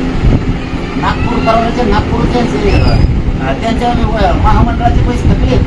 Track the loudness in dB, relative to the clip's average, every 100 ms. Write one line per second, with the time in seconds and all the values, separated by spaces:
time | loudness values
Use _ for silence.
0 | -2 0 2 2 0 -4 -6 -8 -6 -4
1 | -4 -2 -2 0 0 0 0 -2 0 0
2 | 0 -2 0 0 0 0 0 2 4 2
3 | 2 0 -2 -2 -4 -4 -2 -2 0 0
4 | 0 0 0 2 2 2 0 0 0 2
5 | 0 0 0 2 2 2